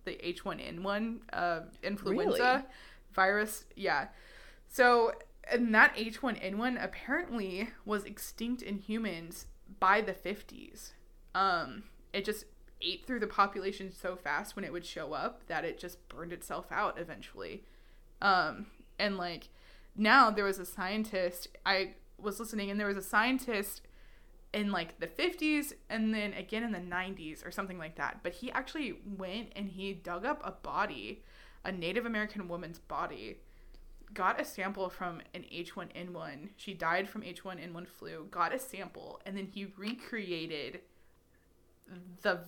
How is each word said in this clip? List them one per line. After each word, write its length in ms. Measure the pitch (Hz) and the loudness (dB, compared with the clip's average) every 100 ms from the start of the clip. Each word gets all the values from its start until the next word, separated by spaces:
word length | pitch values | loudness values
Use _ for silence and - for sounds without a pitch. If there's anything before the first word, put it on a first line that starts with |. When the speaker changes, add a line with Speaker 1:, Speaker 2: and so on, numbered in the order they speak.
| - | -10
Speaker 1:
the 200 | - 175 | -6 -4
H 160 | 170 | -4
one 160 | 196 165 | -4 -6
N 220 | 64 165 | -6 -4
one, 400 | 190 202 226 240 - | 0 0 0 -4 -4
uh, 300 | - 175 165 165 - | 0 2 0 -4 -6
influenza 500 | 190 208 196 208 415 | -4 0 2 4 4
Speaker 2:
Really? 300 | - 247 269 269 - - - - | 6 6 6 2 -14 -18 -20 -4
Speaker 1:
virus. 520 | - 190 208 214 - - - | 4 4 4 0 -4 -12 -2
Yeah. 320 | 190 147 123 - - - - - - | 2 2 0 -8 -20 -20 -20 -20 -2
So, 440 | - 247 240 226 - - - - | 8 10 10 6 2 -8 -12 0
and 220 | 240 233 214 | 4 8 10
that 180 | 285 - | 10 8
H 280 | 220 220 | -4 -2
one 140 | 262 214 | -2 0
N 200 | 190 202 | -2 0
one 200 | 247 247 | 0 0
apparently 920 | 185 - - 302 349 233 190 185 233 - 208 | -2 -4 0 0 0 -2 -2 -2 -4 -6 -2
was 200 | 208 196 | -2 -2
extinct 580 | 208 - - 233 247 | -10 -10 -4 -2 -2
in 160 | - 202 | -2 -6
humans 640 | 202 220 220 165 165 - - - - 196 | -2 -2 -2 -4 -8 -12 -14 -16 -14 4
by 220 | 190 208 | 6 8
the 120 | 214 185 | 6 -2
fifties. 800 | 180 208 - - - - - - - - - - | -4 -4 -8 -16 -16 -16 -16 -18 -20 -20 -4 2
Um, 480 | 196 175 131 110 - - - | 4 4 0 -8 -12 -18 -6
it 140 | 202 196 | -4 -2
just 200 | 208 - - - - | -4 -6 -20 -20 -6
ate 220 | 175 185 - | -4 -4 -4
through 140 | 247 | -2
the 80 | 202 | 0
population 640 | - 202 202 190 190 190 | 4 4 2 -4 -4 -8
so 240 | - 190 180 | -6 -6 -4
fast 400 | 143 147 208 - | -2 -2 -4 -6
when 100 | 180 | -6
it 80 | |
would 100 | 170 170 | -6 -8
show 280 | 175 147 | -8 -6
up 320 | 147 208 - - | -4 -4 -6 -6
that 180 | 160 | -2
it 140 | 160 - | -2 -4
just 320 | 180 - - | -10 -12 -14
burned 240 | - 170 | -10 -10
itself 320 | - - 156 180 | -10 -8 -8 -4
out 260 | 175 208 - | 0 0 -2
eventually. 640 | 170 - - - 87 110 - - - - - - | -8 -10 -12 -10 -8 -10 -14 -20 -20 -20 -16 0
Um, 420 | 196 185 156 - 208 - - - | 4 6 4 -2 -10 -16 -12 -2
and, 200 | 208 190 | 0 0
like, 320 | 175 165 - - - - - - | -4 -6 -12 -20 -20 -20 -10 2
now 360 | 214 262 233 | 8 10 10
there 140 | 208 196 | 8 2
was 120 | 190 | 2
a 80 | 180 | -4
scientist, 840 | - 185 214 214 190 180 180 - - | -4 -2 0 0 2 0 -2 -12 -2
I 300 | 190 190 190 - - - | 4 4 2 -6 -20 -8
was 220 | 202 196 | -6 -4
listening, 320 | 220 214 196 | -4 -4 -2
and 80 | 202 | 0
there 80 | 208 | 0
was 100 | 196 | 0
a 40 | |
scientist 800 | 196 214 233 262 - 208 208 - - - - - - - - | 4 6 6 4 2 0 0 -6 -12 -20 -20 -20 -20 -20 -6
in, 200 | - 202 | 0 2
like, 280 | 185 165 - | 2 -2 -4
the 60 | 165 | -4
fifties 680 | - 349 349 302 294 294 - - | 2 2 4 4 4 2 -6 -4
and 200 | 220 220 | 2 2
then 200 | 220 208 | 2 0
again 300 | - 190 214 | -4 -4 -2
in 80 | 240 | -2
the 80 | 185 | -2
nineties 640 | 180 175 185 196 160 147 180 | -2 -2 -2 -6 -8 -10 -8
or 60 | |
something 260 | 175 190 185 | -6 -6 -6
like 180 | 156 160 | -8 -4
that. 240 | 143 - | -4 -2
But 100 | - | -6
he 180 | - 247 | -4 -4
actually 480 | - 269 320 262 - 208 | -4 -2 -4 -4 -6 -8
went 440 | 196 185 208 226 - | -6 -4 -6 -6 -6
and 140 | 202 | -6
he 240 | 175 196 | -4 -6
dug 320 | 180 175 175 233 | -6 -6 -2 -2
up 160 | 294 | -2
a 80 | - | -6
body, 720 | - - 147 208 135 104 - - - - - | -10 -4 0 0 -2 -8 -10 -14 -20 -20 -10
a 80 | - | -6
Native 360 | 190 170 208 233 | -4 -2 0 0
American 400 | 214 214 214 180 | -2 -2 -4 -6
woman's 320 | 175 165 170 | -6 -8 -12
body, 580 | - 147 170 127 107 - - - - - - - - | -6 -4 -4 -6 -10 -12 -16 -20 -20 -20 -18 -18 -10
got 280 | 208 185 254 | 0 2 2
a 20 | |
sample 460 | 302 - 190 202 185 | 0 -2 -4 -2 -4
from 320 | - 180 170 - 180 | -2 -6 -6 -12 -14
an 100 | - | -10
H 240 | 165 175 - | -10 -8 -8
one 140 | 175 | -10
N 200 | - 180 | -10 -10
one. 360 | 175 160 139 190 - | -8 -10 -10 -14 -12
She 160 | - | -10
died 340 | 185 165 180 202 | -2 2 2 0
from 140 | 214 | -6
H 220 | 180 175 190 | -10 -10 -10
one 140 | 175 | -10
N 140 | 170 170 | -10 -12
one 100 | 180 | -14
flu, 400 | - 165 160 190 | -12 -12 -10 -6
got 240 | - 170 - | 0 2 0
a 40 | |
sample, 640 | - 190 175 - - - | -4 -10 -10 -12 -14 -12
and 140 | 202 196 | -8 -8
then 80 | 190 | -6
he 200 | 202 196 190 | -8 -10 -8
recreated 1040 | 208 240 - 233 185 170 160 151 127 - - - - _ _ _ _ _ - _ - 180 180 180 | -6 -6 -6 -6 -4 -4 -4 -4 -6 -10 -16 -20 -20 _ _ _ _ _ -20 _ -18 -16 -16 -4
the 140 | 208 175 | 0 0